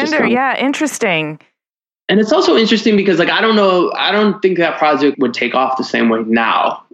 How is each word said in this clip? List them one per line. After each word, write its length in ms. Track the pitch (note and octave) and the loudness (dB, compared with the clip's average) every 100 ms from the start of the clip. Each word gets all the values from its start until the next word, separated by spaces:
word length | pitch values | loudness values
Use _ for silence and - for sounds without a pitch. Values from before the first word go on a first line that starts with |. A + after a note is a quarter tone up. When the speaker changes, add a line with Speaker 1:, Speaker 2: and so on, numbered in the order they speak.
| D4 | 0
Speaker 1:
pre-Tinder. 60 | D4+ | -2
Speaker 2:
come. 100 | A#3 | 0
Speaker 1:
Yeah, 260 | B3 C4+ A3+ | 0 0 -2
interesting. 800 | C4+ C#4 D4+ - G#3+ D#3+ D3+ D#3 _ _ _ _ _ _ - | -4 -2 -4 -2 -2 -2 -4 -10 _ _ _ _ _ _ -2
Speaker 2:
And 80 | G3+ | 0
it's 120 | G#3+ | 2
also 240 | E4 F4 B3+ | 2 2 2
interesting 400 | G#3+ G#3+ A#3 G3+ | 2 2 2 2
because, 220 | F#3+ E3+ | 2 2
like, 120 | E3+ | 0
I 100 | F3 | 0
don't 120 | A3 | 2
know, 380 | G#3+ G3 F3+ E3 | 2 2 2 0
I 160 | - D#3 | -2 -2
don't 300 | G#3 G#3 - | 0 0 0
think 160 | F#3+ E3+ | 0 0
that 200 | E3 - | -2 0
project 400 | D3+ C#3 C#3+ C#3 | 0 2 0 0
would 160 | B2 | -4
take 200 | - A#2+ | -2 -2
off 220 | B2 C3 - | -2 -2 -4
the 80 | |
same 240 | A#2+ A#2 A#2 | -4 0 0
way 140 | A2+ A2 | 0 0
now, 560 | A#2 A2+ - F2 - _ | 0 0 0 -2 -6 _